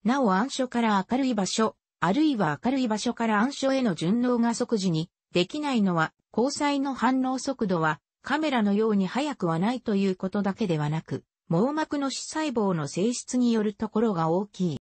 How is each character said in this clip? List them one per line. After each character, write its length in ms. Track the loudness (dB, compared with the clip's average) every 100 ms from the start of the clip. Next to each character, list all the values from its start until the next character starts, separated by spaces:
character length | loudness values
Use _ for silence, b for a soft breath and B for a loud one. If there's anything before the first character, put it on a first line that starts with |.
な 180 | 0 2
お 100 | 2
暗 160 | 2 0
所 200 | -2 -2
か 120 | 0
ら 240 | 2 0 0
明 80 | 0
る 80 | 0
い 80 |
場 100 | 0
所、 320 | -2 0 -2 -2 _ _
あ 120 | 0
る 100 | 2
い 140 | 2 2
は 220 | -2 0
明 60 | -2
る 80 | 0
い 80 | 0
場 80 | -2
所 160 | -4
か 140 | -2 0
ら 140 | 2
暗 120 | 0
所 200 | 0 0
へ 100 | 0
の 120 | 0
順 280 | 0 0 0
応 140 | 2 2
が 160 | 2
即 240 | 0 -2 0
時 120 | 0
に 200 | 0 -2 _ _
で 140 | -2 0
き 140 | -2
な 140 | -2
い 80 | 2
の 120 | 2
は、 200 | 2 0 _ _
虹 180 | -2 -2
彩 300 | 0 -2 0
の 140 | -2
反 280 | 0 0 2
応 160 | -2 -2
速 280 | -4 -4 -2
度 160 | 0
は 180 | 0 -2 _ _
カ 160 | -4 -2
メ 120 | 0
ラ 120 | 2
の 100 | 2
よ 180 | 2 2
う 60 | 2
に 100 | 0
速 300 | -2 -4 -2
く 100 | -2
は 120 | 0
な 140 | 0
い 100 | -2
と 140 | -2 0
い 100 | 0
う 100 | -2
こ 140 | -4
と 120 | -2
だ 120 | -2
け 120 | -2 -2
で 120 | 0
は 100 | 0
な 140 | -2
く、 200 | -4 -10 _ _ _
網 260 | 2 2
膜 240 | 0 -2 -2
の 100 | -4
視 160 | -6
細 240 | -8 -4 -2
胞 240 | 0 0
の 160 | 0 -2
性 240 | -2 -2
質 240 | -2 -4 0
に 160 | 2
よ 100 | 2
る 120 | 0
と 160 | -4 -4
こ 100 | 0
ろ 140 | 0
が 160 | 0 0
大 160 | 0 -2
き 260 | -4 -2
い。 60 | -2